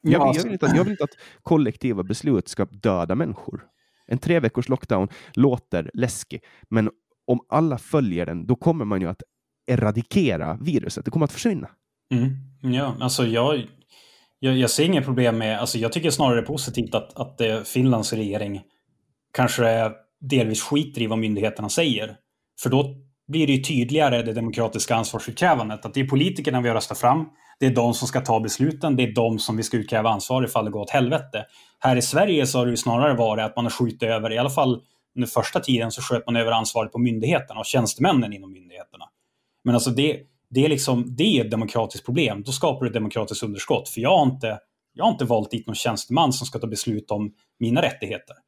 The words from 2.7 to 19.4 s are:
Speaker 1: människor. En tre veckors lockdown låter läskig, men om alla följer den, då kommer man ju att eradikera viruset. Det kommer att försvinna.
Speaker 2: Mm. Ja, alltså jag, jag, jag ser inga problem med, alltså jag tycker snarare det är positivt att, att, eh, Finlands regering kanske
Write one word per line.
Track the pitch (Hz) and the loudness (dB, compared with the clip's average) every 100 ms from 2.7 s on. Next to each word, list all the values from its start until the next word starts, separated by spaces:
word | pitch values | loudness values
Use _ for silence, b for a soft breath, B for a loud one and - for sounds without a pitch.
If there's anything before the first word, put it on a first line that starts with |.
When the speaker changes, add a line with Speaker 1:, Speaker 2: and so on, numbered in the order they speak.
| 107 113 92 85 | 0 0 2 0
Speaker 1:
människor. | 101 165 90 - - - _ _ _ _ | -2 -2 -6 -10 -14 -16 _ _ _ _
En | 127 | -4
tre | - 170 | 2 2
veckors | 117 - 120 | 2 -2 -2
lockdown | 127 - 101 98 B B | -4 0 0 0 B B
låter | - 139 123 - 90 80 | 2 4 2 -2 -4 -4
läskig, | - 120 - - - b b b | -4 -4 -4 -12 -14 b b b
men | 113 107 - _ _ - | 0 0 -2 _ _ -2
om | 123 - | -2 2
alla | 143 160 131 | 2 2 -2
följer | - 156 123 85 85 | -2 0 0 0 -4
den, | 85 85 | -6 -2
då | 123 | 0
kommer | - 165 | 2 0
man | 104 101 | 0 0
ju | 87 | -2
att | 92 - _ _ _ - | -4 -12 _ _ _ -2
eradikera | 123 107 107 117 202 156 87 78 82 | 0 2 0 0 2 2 0 -4 -4
viruset. | 151 147 - - | -2 -2 -2 -8
Det | - | -4
kommer | 160 | 0
att | 147 | -2
försvinna. | - 233 185 - _ _ _ _ | 0 -2 -2 -6 _ _ _ _
Speaker 2:
Mm. | 127 127 135 - _ 131 | 0 0 -2 -10 _ -2
Ja, | 127 139 113 | -2 -2 -2
alltså | 127 - 120 | -4 0 0
jag, | 113 127 147 110 _ _ b b b b _ | 2 2 0 -4 _ _ b b b b _
jag, | 131 131 | 0 2
jag | 123 | 2
ser | - | 2
inga | 160 180 | 2 2
problem | 135 123 120 113 | 2 2 2 2
med, | 107 107 | -2 -2
alltså | 117 117 | -4 -2
jag | 113 | -2
tycker | 165 160 | 0 -2
snarare | 135 139 | 2 4
det | 120 | 2
är | 113 | 0
positivt | 147 131 117 113 | -6 -6 -4 -2
att, | 110 - - | -4 -4 -12
att, | 131 - | -12 -2
eh, | 113 110 | -2 -2
Finlands | 110 127 131 117 107 | -4 0 2 2 0
regering | 110 107 104 104 98 - _ _ _ _ _ _ | -4 -4 -4 -6 -8 -12 _ _ _ _ _ _
kanske | - | 0